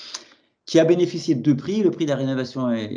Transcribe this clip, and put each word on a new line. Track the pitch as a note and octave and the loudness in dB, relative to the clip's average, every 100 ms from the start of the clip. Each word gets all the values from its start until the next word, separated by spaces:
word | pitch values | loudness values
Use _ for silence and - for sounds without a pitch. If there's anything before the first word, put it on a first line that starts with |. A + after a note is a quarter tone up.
| - - - _ _ _ | -18 -18 -18 _ _ _
qui | - E3 | 0 4
a | |
bénéficié | D#3+ F3 F3 E3+ E3 | 4 4 2 -2 -2
de | C3+ | 0
deux | D3 C3+ | 2 2
prix, | - G#3+ | 0 0
le | F#3+ | 0
prix | - D#3 | 0 -2
de | |
la | C3 | -2
rénovation | C3+ C3 B2+ C3+ B2 | -2 -4 -4 -4 -2
é-, | A#2 G#2 | -2 -4